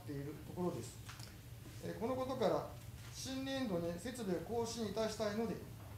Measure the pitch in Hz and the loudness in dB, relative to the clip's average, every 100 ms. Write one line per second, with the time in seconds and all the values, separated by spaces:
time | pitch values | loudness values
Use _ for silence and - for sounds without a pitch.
0 | - 139 143 147 - 175 180 131 107 - | -2 -2 -2 -4 -6 0 2 2 -4 -8
1 | - - - - - - - - 170 175 | -8 -8 -10 -10 -10 -10 -10 -6 -4 0
2 | 233 254 254 262 190 151 - - - - | 2 2 2 4 6 6 2 -6 -8 -8
3 | - - 254 262 269 269 247 170 170 175 | -8 -6 -2 -2 0 2 2 2 2 0
4 | 247 262 196 165 - 233 226 233 208 202 | -2 -2 2 2 2 2 2 0 0 2
5 | 220 - 214 208 226 - - - - | 2 2 2 2 2 0 -4 -8 -8